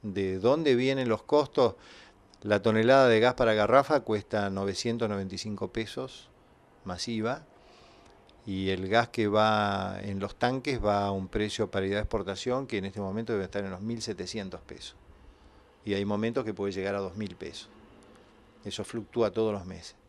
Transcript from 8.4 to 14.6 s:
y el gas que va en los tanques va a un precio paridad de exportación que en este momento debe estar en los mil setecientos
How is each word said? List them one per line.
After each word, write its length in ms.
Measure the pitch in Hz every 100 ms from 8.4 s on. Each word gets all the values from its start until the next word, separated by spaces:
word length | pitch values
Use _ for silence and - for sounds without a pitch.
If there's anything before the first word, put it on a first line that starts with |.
y 240 | - 95 95
el 180 | 95 95
gas 200 | 110 117
que 200 | - 107
va 720 | 104 107 107 104 98 95 95
en 180 | 101 98
los 160 | 98 -
tanques 480 | 120 131 127 127
va 220 | 104 101 101
a 40 |
un 180 | 98 95
precio 420 | 110 104 - 104
paridad 240 | 101 95 101
de 60 |
exportación 640 | 107 107 92 98 - 123 135
que 100 | 107
en 80 |
este 160 | 98 101
momento 320 | 98 101 113
debe 140 | 110 92
estar 180 | 101
en 60 | 98
los 100 | 92
mil 220 | 107 117
setecientos 580 | 110 92 90 110 95 90